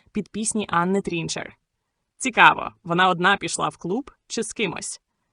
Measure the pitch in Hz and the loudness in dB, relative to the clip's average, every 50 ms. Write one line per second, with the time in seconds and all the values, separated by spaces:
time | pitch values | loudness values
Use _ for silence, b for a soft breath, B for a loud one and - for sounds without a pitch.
0 | b b b 214 175 - - 202 220 - - 214 202 - 180 170 175 180 190 196 | b b b -8 -6 -6 -6 -6 -4 -4 -2 -4 -4 -2 0 0 0 2 0 0
1 | 190 185 170 165 160 160 - - - - - _ _ _ _ _ _ _ _ _ | 0 -2 -4 -6 -4 -6 -6 -8 -8 -12 -14 _ _ _ _ _ _ _ _ _
2 | _ _ _ - - 262 - 208 175 156 147 - - - - _ - 170 170 175 | _ _ _ -6 -6 -2 4 8 8 8 8 4 -2 -10 -10 _ -6 -2 0 2
3 | 185 185 180 165 175 190 202 196 - 165 - - 160 151 - - - 170 190 254 | 2 2 2 2 2 2 2 2 -2 -6 -6 -4 -4 -4 -6 -6 -8 -6 -4 -4
4 | 294 - - _ _ - - 233 220 - - - 220 175 - - - - - - | -6 -8 -14 _ _ -10 -6 -6 -6 -6 -4 -4 -4 -4 -4 -6 -10 -12 -12 -14
5 | _ _ _ _ _ _ | _ _ _ _ _ _